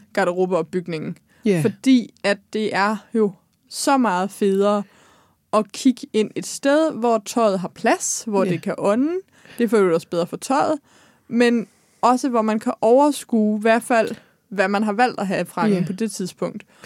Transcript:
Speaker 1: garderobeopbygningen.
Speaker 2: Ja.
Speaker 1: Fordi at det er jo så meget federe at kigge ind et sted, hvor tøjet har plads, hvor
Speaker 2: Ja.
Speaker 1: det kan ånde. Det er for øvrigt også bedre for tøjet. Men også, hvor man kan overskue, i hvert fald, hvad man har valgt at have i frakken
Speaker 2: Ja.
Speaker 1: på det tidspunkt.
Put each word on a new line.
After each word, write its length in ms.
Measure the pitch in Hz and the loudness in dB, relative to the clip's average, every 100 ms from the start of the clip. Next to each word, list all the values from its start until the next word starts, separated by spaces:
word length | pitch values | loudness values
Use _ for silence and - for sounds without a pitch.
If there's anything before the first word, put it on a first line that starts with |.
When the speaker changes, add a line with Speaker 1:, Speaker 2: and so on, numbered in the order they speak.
| _ - 180 | _ -2 0
Speaker 1:
garderobeopbygningen. 840 | 180 185 175 165 185 175 160 165 - _ _ | 0 0 0 -2 -6 -6 -8 -8 -12 _ _
Speaker 2:
Ja. 160 | 220 175 | 0 2
Speaker 1:
Fordi 520 | 202 - 269 254 - _ | 0 0 4 4 2 _
at 140 | 202 202 _ | -4 -4 _
det 220 | 220 214 | -4 -2
er 220 | 180 202 208 - | 0 0 -2 -4
jo 180 | 226 208 - _ _ _ | 0 0 -2 _ _ _
så 280 | - 302 269 | -4 0 2
meget 340 | 226 180 196 | 2 0 -4
federe 520 | - 202 196 202 208 202 _ _ _ _ _ _ | -2 0 2 2 0 -4 _ _ _ _ _ _
at 200 | 208 214 | -2 -2
kigge 340 | - 262 247 - | 0 0 0 -4
ind 180 | 220 208 - | -2 -2 -6
et 100 | - | -10
sted, 460 | - 277 302 320 | -4 0 2 0
hvor 300 | 220 240 220 - | 0 0 -2 -2
tøjet 320 | 240 220 185 | 0 2 0
har 80 | 185 | -6
plads, 560 | - 226 359 - - 233 | -4 0 0 -2 -8 -4
hvor 180 | 196 | -2
Speaker 2:
Ja. 60 | 190 | 0
Speaker 1:
det 120 | 175 | -2
kan 120 | 202 - | -4 -2
ånde. 320 | 202 226 302 359 - _ - - | 0 0 -2 -4 -10 _ -16 -4
Det 60 | |
er 40 | 233 | 0
for 80 | 220 | 2
øvrigt 180 | 185 | 2
også 140 | 165 - | 0 -2
bedre 160 | 170 170 | -4 -4
for 100 | - | -8
tøjet. 420 | - 277 - 302 - _ _ _ - | -2 0 0 -2 -8 _ _ _ -6
Men 380 | 233 240 233 190 _ _ _ | 2 2 2 -4 _ _ _
også, 280 | 233 247 277 | 2 2 0
hvor 140 | 233 | 0
man 160 | 220 214 | 0 0
kan 140 | 240 - | -4 0
overskue, 800 | 220 254 294 277 - 226 214 214 | 4 6 4 0 -2 0 2 2
i 20 | |
hvert 220 | 220 233 | 2 2
fald, 280 | 233 233 - 214 _ _ _ | 2 0 0 -6 _ _ _
hvad 200 | 196 294 | -2 0
man 140 | 302 | 0
har 100 | 214 | 0
valgt 280 | 208 247 - | 0 0 0
at 60 | 190 | -4
have 140 | 170 | -4
i 40 | |
frakken 340 | 180 - 214 180 | -4 -2 0 0
Speaker 2:
Ja. 60 | 160 | -2
Speaker 1:
på 60 | |
det 200 | 190 220 | -4 -6
tidspunkt. 540 | - 180 - 170 - - _ | -6 -10 -6 -8 -8 -18 _